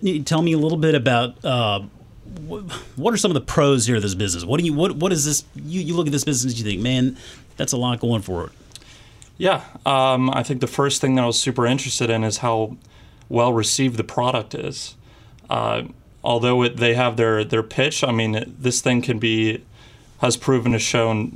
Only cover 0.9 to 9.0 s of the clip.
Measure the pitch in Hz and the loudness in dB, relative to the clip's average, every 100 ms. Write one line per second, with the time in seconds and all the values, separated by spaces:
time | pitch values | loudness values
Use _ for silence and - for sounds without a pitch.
0.9 | 151 127 120 120 - 147 123 110 101 101 | 4 4 2 0 -4 -2 0 0 -2 -6
1.9 | - - - - 180 151 190 185 - - | -16 -20 -20 -16 -14 -12 -12 -10 -14 -12
2.9 | - 190 220 208 147 - - 143 131 113 | -2 0 2 2 0 0 2 4 4 2
3.9 | 117 101 92 101 85 87 147 170 147 185 | 0 0 -2 -4 -4 -2 0 0 0 0
4.9 | 147 185 170 143 143 - 143 147 180 160 | 0 0 0 0 -2 -6 -12 -8 -6 -2
5.9 | 170 151 139 - 131 127 113 107 95 120 | -2 0 0 0 0 -2 -2 -2 -2 0
6.9 | 131 127 131 - - - - - 131 123 | 2 0 -2 -12 -20 -16 -4 -2 0 0
7.9 | 117 117 113 95 87 80 - - - - | 0 0 0 -2 -6 -6 -12 -20 -20 -20
8.9 | - | -20